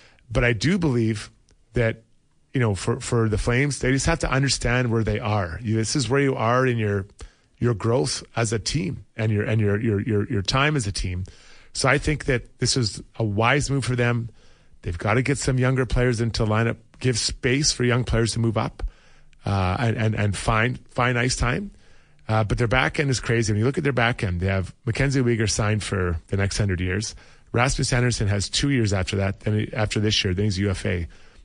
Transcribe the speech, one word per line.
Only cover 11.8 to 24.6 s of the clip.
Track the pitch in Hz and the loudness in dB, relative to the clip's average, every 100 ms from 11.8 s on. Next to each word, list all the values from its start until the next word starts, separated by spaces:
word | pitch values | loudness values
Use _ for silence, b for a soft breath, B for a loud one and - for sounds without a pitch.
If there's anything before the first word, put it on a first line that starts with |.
| 131 | 2
I | 139 | 2
think | - 143 - | 0 -2 0
that | 120 - - | -2 -4 -4
this | 123 131 | -2 0
is | 110 - - - | -2 -4 -10 -4
a | |
wise | 110 101 117 143 131 | -2 2 2 2 2
move | 139 113 | -2 0
for | 123 | 0
them. | 120 120 117 - b b b b | 0 0 -4 -12 b b b b
They've | - 87 | -10 -4
gotta | 104 120 | 0 2
get | 135 139 | 2 0
some | - 127 | 0 2
younger | 127 131 127 | 2 2 2
players | - 127 113 | 2 2 2
into | 117 - 110 | 0 0 2
the | |
lineup, | 107 117 - - - | 2 0 -2 -10 -4
give | 127 113 | -2 0
space | - - 127 131 151 | -2 -2 0 2 0
for | - | 0
young | 123 120 | 2 2
players | 113 113 113 | 2 2 0
to | 113 | 0
move | 113 110 | 0 0
up, | 127 - - b b b b b 104 | -2 -4 -8 b b b b b -2
uh, | 98 92 92 | 0 2 0
and, | 120 107 | 0 0
and, | 110 107 | 0 0
and | 104 92 | 0 -2
find, | - 110 120 127 - | 0 2 2 -2 -6
find | - 123 120 | -2 0 2
ice | 127 - | 0 0
time. | 120 160 202 - b b b b b | 0 -2 -6 -14 b b b b b
Uh, | 110 | 0
but | 104 117 | 2 0
their | 117 | 2
back | 127 156 - | 2 2 0
end | 143 | 0
is | 120 | 0
crazy. | - 117 110 | 0 0 0
When | 104 | 0
you | 120 | 0
look | 156 | 0
at | |
their | 147 | 0
back | 123 117 123 | 2 0 0
end, | 104 87 | -2 0
they | 95 | 0
have | 95 | 0